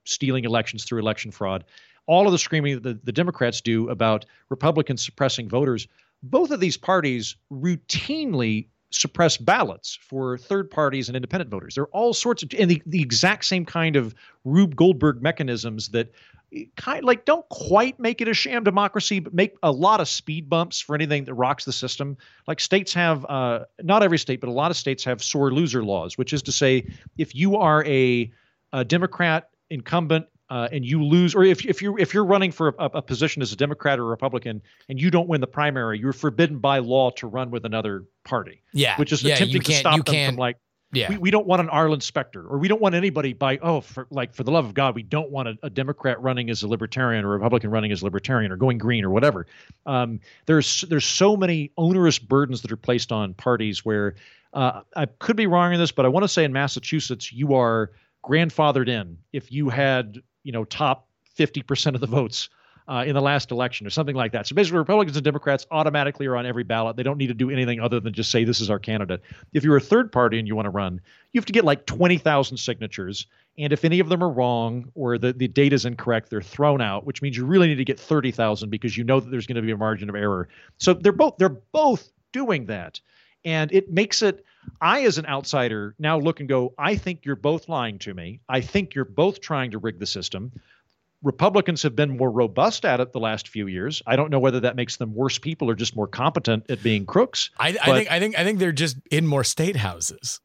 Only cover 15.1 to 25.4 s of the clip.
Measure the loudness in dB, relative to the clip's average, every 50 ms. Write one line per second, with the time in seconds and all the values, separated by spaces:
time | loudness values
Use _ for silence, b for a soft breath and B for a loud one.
15.1 | 2 2 0 -2 -2 -2 -2 -4 -4 -4 -4 -6 -8 -8 -8 -4 -2 -2 -2 -4
16.1 | b b b b b b b _ -14 -14 -14 -14 _ -10 -8 -6 -6 0 2 2
17.1 | 2 4 4 2 2 2 0 -6 -14 -12 -2 2 4 4 4 2 0 -2 -2 -2
18.1 | -2 -2 -2 0 0 0 -2 -2 -2 0 0 2 2 2 2 0 0 -2 -2 -2
19.1 | -2 -2 -4 -2 0 2 2 2 0 _ 0 0 2 4 4 4 4 4 2 -2
20.1 | -4 -6 -6 -6 -8 -8 -4 -2 0 0 0 -2 -4 -8 -6 -4 -4 -2 -2 0
21.1 | -2 -2 -4 -4 -2 0 0 0 0 -2 -4 -8 -8 -6 -6 -6 -6 -6 -6 -8
22.1 | -8 b b b b b b -8 -6 -4 0 0 2 0 2 0 0 2 2 2
23.1 | 2 0 -2 -4 -4 -2 0 0 0 -2 -4 -8 _ -6 0 4 4 6 6 6
24.1 | 4 2 0 -2 -4 -4 -4 -4 -2 0 0 0 -2 -2 -2 -4 -4 -4 -4 -4
25.1 | -4 -4 -4 -4 -2 0